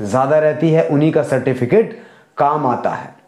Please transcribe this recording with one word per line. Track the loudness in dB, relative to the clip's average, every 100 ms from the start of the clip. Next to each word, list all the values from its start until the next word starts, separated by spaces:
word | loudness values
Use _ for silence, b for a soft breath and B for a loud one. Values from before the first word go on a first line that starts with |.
ज़्यादा | -4 0 2 2
रहती | 2 0 2
है, | 2 2
उन्हीं | 2 2
का | 0
certificate | 0 -2 -2 -2 0 2 0 B B B B -2
काम | 0 0 -2
आता | -2 -4
है। | -6 -12 -20